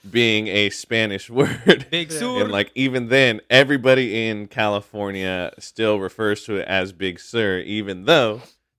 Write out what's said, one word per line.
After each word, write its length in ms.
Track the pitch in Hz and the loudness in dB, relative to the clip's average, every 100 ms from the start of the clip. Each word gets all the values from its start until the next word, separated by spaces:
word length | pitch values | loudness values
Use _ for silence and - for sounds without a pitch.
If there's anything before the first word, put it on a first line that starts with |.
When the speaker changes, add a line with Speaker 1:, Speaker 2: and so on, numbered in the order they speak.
| 101 | -4
Speaker 1:
being 380 | 113 117 107 107 | 2 2 2 0
a 240 | 104 101 | 0 0
Spanish 580 | - - 113 110 98 - | -2 -4 -2 0 -4 -6
<laughs> 0 | |
word. 560 | 120 139 117 190 160 - | 0 0 0 2 2 2
Speaker 2:
Big 220 | 165 160 | -6 -4
Speaker 3:
Yeah. 60 | 156 | -6
Speaker 2:
Sur. 240 | 247 247 | -4 -4
Speaker 1:
And, 100 | 107 | -2
like, 180 | 101 104 - | -2 -2 -2
even 320 | 131 127 117 | -2 -2 2
then, 320 | 135 127 107 - | 4 4 2 2
everybody 760 | 127 139 143 123 131 123 110 113 | 4 6 4 4 4 4 -2 -4
in 180 | 104 104 | -4 -8
California 1080 | 123 107 101 - 107 101 98 95 92 90 - | -4 -2 -2 -6 -8 -8 -4 -4 -4 -6 -10
still 400 | - - 110 107 | -14 -4 0 0
refers 460 | 92 - 107 104 | -2 -4 -2 -2
to 120 | - 98 | -4 -6
it 100 | - | -2
as 240 | 95 95 | -2 -2
Big 260 | 87 95 87 | -4 -6 -6
Sur, 400 | - 117 104 92 | -6 -2 0 -2
even 460 | 92 107 101 92 | -4 -6 -6 -6
though 380 | 101 160 113 110 - _ _ | 2 2 2 -2 -10 _ _